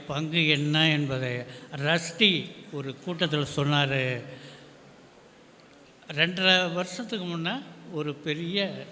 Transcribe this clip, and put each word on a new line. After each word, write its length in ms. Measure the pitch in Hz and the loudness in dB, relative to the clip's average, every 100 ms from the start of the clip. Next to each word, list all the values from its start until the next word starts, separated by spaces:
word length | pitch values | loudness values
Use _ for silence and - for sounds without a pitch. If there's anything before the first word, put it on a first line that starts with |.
| - | -4
பங்கு 420 | 143 156 165 151 | -4 0 2 4
என்ன 400 | 147 147 151 160 | 4 4 4 4
என்பதை 560 | 151 143 131 127 123 120 - - 143 | 4 2 0 -2 -4 -8 -14 -12 -4
ரஸ்டி 760 | 147 170 165 - 214 165 - - - | 2 2 0 4 4 4 -2 -12 -12
ஒரு 240 | 143 135 127 | -8 -8 -8
கூட்டத்தில் 420 | - 170 175 151 139 - | -8 -2 0 0 0 0
சொன்னாரு. 680 | 143 147 139 135 127 120 117 - - - - - - - - - - - - - - - - - - | 2 4 2 2 0 -2 -8 -14 -18 -18 -20 -20 -20 -20 -20 -20 -20 -20 -20 -20 -20 -20 -20 -20 -10
ரெண்டரை 640 | 151 170 185 185 185 180 | 2 2 4 6 6 4
வருஷத்துக்கு 540 | 175 185 - 226 220 180 | 0 -2 -6 -6 -4 -2
முன்ன 360 | 170 165 247 - - - | -2 -2 -4 -8 -16 -10
ஒரு 220 | 165 151 | -4 -4
பெரிய, 720 | 143 160 151 170 202 196 131 139 | -4 -4 -4 -2 -2 -2 -4 -12